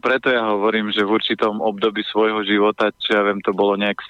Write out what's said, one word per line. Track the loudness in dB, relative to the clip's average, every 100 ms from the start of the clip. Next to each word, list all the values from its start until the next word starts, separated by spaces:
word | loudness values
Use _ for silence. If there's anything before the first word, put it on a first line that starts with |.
preto | 0 0 0
ja | 0 0
hovorím, | 0 0 0 -2
že | -2 0
v | 0
určitom | 0 -2 -2 0
období | -4 0 -2 -2 -4
svojho | 0 0 0
života, | 0 2 2 2 -2 -2
čo | 0 2
ja |
viem, | 2 0
to | -2
bolo | 0 2 2
nejak | -2 -4 -2